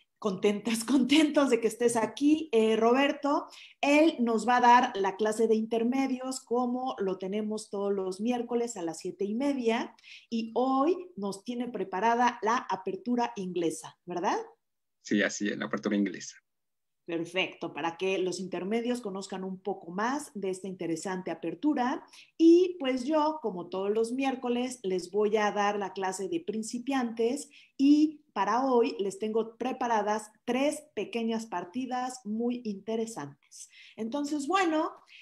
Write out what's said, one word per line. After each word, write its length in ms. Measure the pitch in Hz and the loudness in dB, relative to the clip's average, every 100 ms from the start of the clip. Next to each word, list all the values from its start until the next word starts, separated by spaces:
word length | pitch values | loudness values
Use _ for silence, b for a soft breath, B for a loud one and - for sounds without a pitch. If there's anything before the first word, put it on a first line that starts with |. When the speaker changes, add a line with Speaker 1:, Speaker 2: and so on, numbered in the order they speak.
| B _ | B _
Speaker 1:
contentas, 680 | 220 185 208 208 233 226 | -4 0 0 0 -2 -2
<laughs> 0 | |
contentos 680 | - 269 240 294 302 302 269 | 2 2 4 4 4 4 2
de 100 | 233 | 2
que 80 | 220 | 0
estés 280 | 214 240 233 | 0 0 2
aquí, 520 | 220 - 285 311 - | -2 0 2 2 2
eh, 260 | 226 220 220 | 2 4 4
Roberto. 680 | 226 254 285 285 277 302 - B B B | 4 4 2 0 0 0 -2 B B B
Él 340 | 277 294 320 302 | 4 6 6 4
nos 280 | 233 226 214 | 2 2 2
va 80 | 247 | 6
a 40 | |
dar 340 | 240 240 247 - | 8 8 6 0
la 200 | 196 190 | -2 0
clase 320 | 214 214 226 | 0 2 2
de 60 | |
intermedios 840 | 220 220 233 233 269 269 254 262 254 | 2 0 0 0 0 0 -2 -6 -8
como 540 | - 240 247 247 254 - | -4 -2 0 -2 -4 -4
lo 200 | 196 185 | -2 -2
tenemos 500 | 190 208 214 214 - | -4 -4 -4 -6 -8
todos 240 | 202 202 | -4 -2
los 300 | 202 190 190 | -2 -2 -4
miércoles 560 | 214 247 240 240 233 202 | -2 -2 -2 -2 -2 -6
a 40 | |
las 180 | 170 156 | -8 -8
siete 260 | 185 175 202 | -8 -6 -4
y 80 | |
media 600 | 220 285 277 226 226 320 - B B B | -2 -2 0 0 0 -2 -10 B B B
y 200 | 226 226 | -6 -4
hoy 560 | 226 262 269 285 359 - - | 0 2 2 2 0 -4 -8
nos 280 | 202 190 | -8 -8
tiene 240 | - 240 247 | -8 -8 -6
preparada 680 | 208 185 185 226 233 240 240 | -6 -6 0 2 4 2 0
la 160 | 208 247 | 0 0
apertura 800 | - - - 185 - 240 240 226 | -2 -6 -6 -8 -4 -2 -2 -4
inglesa, 640 | 185 175 165 156 151 - - | -6 -2 -2 -4 -10 -18 -10
¿verdad? 320 | 180 190 370 453 - _ _ _ _ | -4 -2 -2 -4 -16 _ _ _ _
Speaker 2:
Sí, 200 | - 104 | -2 0
así 260 | 98 - 101 | 0 -2 -6
es, 100 | - | -4
la 80 | 107 | -6
apertura 280 | 104 104 | -4 -2
inglesa. 420 | 101 98 87 - - _ _ _ _ _ _ - | 0 -2 -4 -14 -18 _ _ _ _ _ _ -8
Speaker 1:
Perfecto, 680 | 165 165 185 165 - 165 | -6 -4 -4 -4 -6 -12
para 220 | 143 160 160 | -6 -6 -4
que 220 | 190 190 | -2 -2
los 200 | 180 175 | -2 -4
intermedios 600 | 185 175 185 226 233 240 | -6 -6 -4 -2 -2 -4
conozcan 420 | 220 190 190 190 | -6 -8 -8 -8
un 160 | 190 190 | -8 -8
poco 320 | 202 190 165 | -8 -8 -8
más 400 | 180 226 285 294 | -4 -4 -4 -8
de 160 | 208 190 | -6 -6
esta 180 | 185 196 | -4 -8
interesante 640 | 185 165 160 196 185 180 | -6 -4 -4 -4 -6 -6
apertura. 720 | 165 170 165 294 285 247 320 - B B - | -8 -6 -2 0 0 0 -2 -8 B B 6
Y 380 | 330 339 370 349 | 8 10 8 0
pues 260 | 262 254 | -2 -2
yo, 360 | 240 311 302 311 | 0 2 2 0
como 260 | 220 185 175 | -4 -6 -6
todos 220 | 185 196 | -4 0
los 220 | 214 226 | 0 0
miércoles, 680 | 254 269 254 247 240 254 247 | 0 -2 -2 -2 -2 -2 -4
les 260 | 190 185 175 | -4 -2 -2
voy 260 | 202 208 214 | 0 2 2
a 140 | 208 | 2
dar 260 | 202 202 208 | 2 0 0
la 160 | 190 | -4
clase 360 | 190 190 190 190 | -4 -4 -4 -4
de 100 | 170 | -4
principiantes 1080 | - 220 220 247 247 269 240 226 233 285 - b b - | -4 -6 -6 -6 -2 -2 -2 0 -2 -2 -8 b b 2
y 440 | 277 302 311 - _ | 6 8 6 0 _
para 320 | - 196 226 | -2 2 2
hoy 300 | 269 247 240 - | 4 4 4 0
les 180 | 202 190 | -4 -4
tengo 380 | 214 220 220 - | -2 -2 -2 -4
preparadas 720 | 247 254 240 226 208 214 220 _ | -6 -2 0 0 2 -2 -4 _
tres 400 | - 247 285 302 - | -4 0 0 -2 -8
pequeñas 520 | - 202 240 226 226 226 | -8 -6 -4 -2 -2 -4
partidas 760 | 175 175 254 254 247 254 254 | -6 -6 -8 -6 -4 -6 -8
muy 360 | 208 220 240 247 | -8 -4 -2 -2
interesantes. 1080 | 240 196 202 226 226 226 143 143 _ - - B B B | -6 -8 -4 -4 -4 -8 -12 -14 _ -20 -20 B B B
Entonces, 500 | 226 285 285 302 269 | -6 -4 -4 -4 0
bueno, 460 | 381 359 311 330 - _ B | 2 2 2 -2 -6 _ B